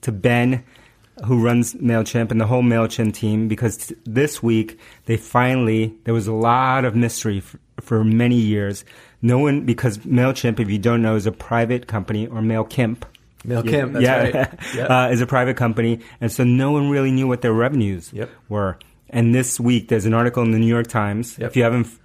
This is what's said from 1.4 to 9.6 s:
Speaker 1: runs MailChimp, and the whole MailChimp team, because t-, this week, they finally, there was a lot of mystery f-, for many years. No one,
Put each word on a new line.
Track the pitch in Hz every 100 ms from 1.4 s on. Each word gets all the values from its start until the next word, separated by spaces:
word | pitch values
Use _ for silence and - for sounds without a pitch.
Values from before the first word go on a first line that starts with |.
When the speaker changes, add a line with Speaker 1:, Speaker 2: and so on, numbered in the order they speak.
Speaker 1:
runs | 117 120 120
MailChimp, | - 127 117 110 120 110
and | 113
the | 110
whole | 127
MailChimp | 123 117 113 - 113
team, | 104 110 107 110
because | 104 120 - -
t-, | - -
this | 113 147 -
week, | 117 113 110 - - - -
they | 113
finally, | - 123 127 131 117 110 110 - -
there |
was | 117 101
a |
lot | 110 113 123 131 131 127
of | 113
mystery | 117 - 110 98
f-, | - - _ -
for | - 113 110
many | 113 120 123
years. | 110 107 101 101 - - - _
No | 117 123
one, | 143 143